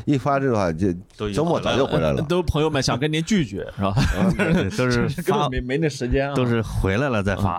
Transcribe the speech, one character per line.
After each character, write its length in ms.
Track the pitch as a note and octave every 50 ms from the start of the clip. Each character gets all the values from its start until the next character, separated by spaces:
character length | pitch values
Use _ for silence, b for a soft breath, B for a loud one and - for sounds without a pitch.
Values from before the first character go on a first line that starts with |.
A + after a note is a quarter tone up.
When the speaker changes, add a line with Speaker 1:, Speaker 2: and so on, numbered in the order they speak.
| B
Speaker 1:
一 140 | - D3 C3
发 200 | - D3+ C#3 C#3
这 80 | C3+
个 80 | C3+ A#2
话 160 | G#2 G2 F2
就 220 | D#2+ D#2+ G2 G2 F2 F2+ G2 - -
Speaker 2:
都 140 | - G#2 G#2
已 20 | G2
经 0 |
Speaker 1:
周 140 | A#2 D#3
末 120 | E3+ D#3+ A2+
早 160 | F#2 F#2 A#2+ A#2
就 80 | C3+
回 120 | - - E2+
来 140 | D#2+ D#2 C#2
了。 60 | C2
Speaker 3:
呃， 40 | D#3
都 180 | D3 F3 F3+ F3
朋 180 | - - D3+
友 80 | D#3 D#3+
们 140 | D3+ C3+ B2+
想 160 | - A#2+ A#2+
跟 120 | C#3+ D#3
您 140 | D#3 D#3+ D#3+
拒 180 | - A3 F#3+ C#3+
绝， 240 | G2 G2 F2+ - - -
是 60 | -
吧？ 80 | G2 G2
Speaker 1:
啊， 420 | G2 C3 - - - - F#3 F#3+ -
Speaker 2:
对， 320 | - G#3 - E3+ F3+ G2+ F#2+ -
都 140 | - B2+ B2
是 180 | A#2+ A#2+ - - C#3
Speaker 3:
<laughs> 80 | F3 E3+
根 100 | F3+ D#3
本 160 | - D3 C3
没， 100 | B2+ B2+
Speaker 2:
发， 60 | B2
Speaker 3:
没 120 | B2 C3 D3+
那 100 | E3 D3+
时 180 | - - B2
间 220 | B2 B2+ C#3 C3+ C#3
啊。 60 | C#3+
Speaker 2:
都 100 | C3+ B2+
是 160 | A#2+ A#2 A2+
回 380 | G#2+ - - - - F#2+ F#2+ G#2+
来 100 | C#3+ C#3
了 140 | A#2+ G#2 F#2
再 120 | G2+ F#2+
发， 200 | - G2 F2 F2